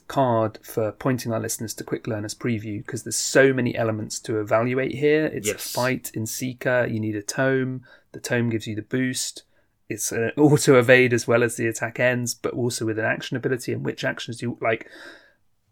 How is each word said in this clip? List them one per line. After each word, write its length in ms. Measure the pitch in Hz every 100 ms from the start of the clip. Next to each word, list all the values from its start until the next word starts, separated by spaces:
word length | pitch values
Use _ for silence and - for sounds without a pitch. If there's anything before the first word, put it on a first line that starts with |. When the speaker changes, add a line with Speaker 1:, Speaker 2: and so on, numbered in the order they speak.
| -
Speaker 1:
card 540 | - 127 113 110 -
for 300 | - - 107
pointing 400 | - - 123 117
our 80 | 113
listeners 340 | 107 - 110
to 80 | -
Quick 240 | - - -
Learner's 300 | 107 107 -
preview, 500 | 127 113 113 101 -
'cause 160 | 113
there's 140 | 117 -
so 360 | - 147 135
many 220 | 131 123
elements 460 | - 113 107 113 -
to 180 | - 110
evaluate 540 | 104 113 123 127 131
here. 320 | 123 147 151 156
It's 220 | - 104
Speaker 2:
Yes. 80 | 98
Speaker 1:
a 120 | -
fight 420 | - 123 127 -
in 100 | -
Seeker, 640 | 110 - 127 123 - 123 117
you 120 | 110
need 160 | 110 104
a 60 |
tome, 600 | - - 135 135 131 127 - - _
the 80 | -
tome 280 | - 120 117
gives 200 | 113 113
you 80 | 104
the 60 |
boost, 600 | - 131 127 131 - - _ _ _ _ -
it's 240 | 110 -
an 180 | 117 113
<laughs> 20 | -
auto 420 | 147 143 - 131
evade 340 | 120 127 127
as 140 | 120 -
well 160 | 117
as 140 | 117 -
the 100 | 117
attack 320 | 110 120 117
ends, 340 | 127 123 120
but 220 | - -
also 320 | 123 120 - 110
with 100 | 107
an 80 |
action 320 | 113 123 - 131
ability 360 | 127 127 -
and 120 | 117
which 200 | 139 -
actions 360 | 135 135 - 113
you, 160 | 120 -
like, 280 | 120 113 - - - - _ _ _ _ _